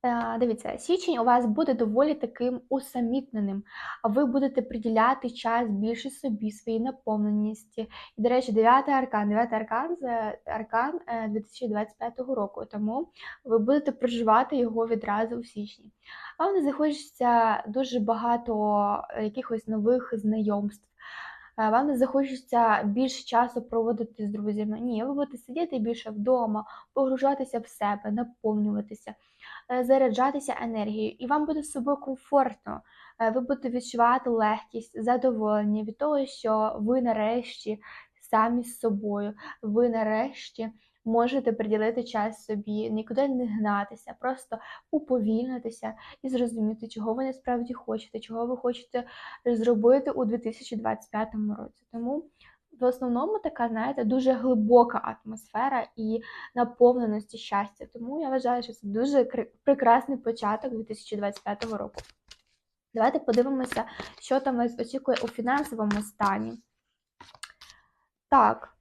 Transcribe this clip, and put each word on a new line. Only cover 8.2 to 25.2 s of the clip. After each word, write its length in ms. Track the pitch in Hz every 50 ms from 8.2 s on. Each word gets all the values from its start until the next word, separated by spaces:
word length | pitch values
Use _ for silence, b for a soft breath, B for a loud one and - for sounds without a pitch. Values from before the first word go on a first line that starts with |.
до 80 | 214 247
речі, 220 | 247 254 262 254
дев'ятий 420 | 202 220 220 233 254 269 269 294 277
аркан. 360 | 262 254 254 - 208 208 208
Дев'ятий 300 | 208 220 240 233 233 220
аркан — 380 | 220 - 220 240 285 339 349 349
це 380 | 277 247 233 226 214 214 - - _
аркан, 540 | - - 220 220 - - 226 247 285 330 339 -
е, 200 | - 233 226 220
дві 120 | 214 208 220
тисячі 280 | 214 _ - - 254
двадцять 300 | 220 208 208 214 214 _
п'ятого 380 | _ 226 233 240 - 247 262 269
року, 300 | 233 202 196 - - - -
тому 360 | - 208 208 214 226 269 339 _ B B B B B B _
ви 140 | 254 220
будете 340 | 233 214 240 277 294 294 285
проживати 680 | 262 - 247 247 240 233 233 220 214 233 269 277 302
його 300 | 262 240 226 220 226 226
відразу 480 | 226 233 214 - - 208 214 226 226 240
у 80 | 240 233
січні. 480 | - _ 208 208 208 - _ - - _ B B B B B B B B -
Вам 140 | 320 392 392
не 100 | 370 294
захочеться 1000 | 285 277 - 302 302 294 294 - - _ - 247 240 240 233 226 226 214 - -
дуже 320 | 208 208 254 269 254 240 240
багато, 1040 | 208 214 226 220 233 240 240 240 240 240 220 214 214 208 208 208 202 202 208 - - -
е, 140 | - - 214
якихось 440 | 214 214 254 - - 226 226 -
нових 460 | 220 220 214 208 226 247 254 247 - 233
знайомств. 760 | 214 202 214 214 220 208 208 208 202 202 202 - - _ _ _ B B B B B B B B B B B B -
Е, 100 | 220 214
вам 180 | 220 247 277
не 100 | 302 277
захочеться 840 | 240 269 262 262 277 277 269 262 254 - _ - 240 233 226 208 - 208
більше 420 | 208 202 240 269 254 254 - -
часу 360 | - 247 233 247 240 240 247
проводити 680 | 233 - 247 226 226 226 233 220 226 226 - - 214
з 20 | 202
друзями. 500 | 208 208 208 214 208 214 214 214 214 220
Ні, 240 | 240 247 233 214 233
ви 100 | 269 285
будете 240 | 285